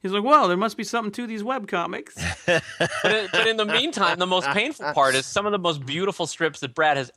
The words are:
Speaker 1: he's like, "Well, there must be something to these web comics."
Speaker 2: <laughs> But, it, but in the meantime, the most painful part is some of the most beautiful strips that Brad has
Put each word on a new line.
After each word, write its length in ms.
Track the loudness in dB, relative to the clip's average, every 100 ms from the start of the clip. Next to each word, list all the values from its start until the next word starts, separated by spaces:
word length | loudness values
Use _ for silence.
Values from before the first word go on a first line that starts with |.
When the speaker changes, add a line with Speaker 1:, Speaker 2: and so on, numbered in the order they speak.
Speaker 1:
he's 100 | 0
like, 100 | 0
"Well, 240 | 4 6 6
there 120 | 2
must 180 | 0 -4
be 80 |
something 260 | -4 -4 -4
to 140 | -6 -8
these 160 | -6
web 240 | -4 -6 -4
comics." 460 | -4 -4 -6 -10 -8
Speaker 2:
<laughs> 300 | -8 -4 2
But, 680 | 2 0 -4 -2 0 0
it, 180 | 0 0
but 140 | 0 2
in 100 | 0
the 80 |
meantime, 540 | 0 0 0 0 0 2
the 80 | 2
most 200 | 2 2
painful 440 | 0 -2 -4 -2
part 220 | 2 4
is 100 | 4 0
some 200 | -2 0
of 60 |
the 60 | 0
most 260 | 0 -2 -4
beautiful 400 | -2 -2 -2 -6
strips 340 | -2 -2 -2
that 140 | -8
Brad 220 | 2 2 2
has 140 | -2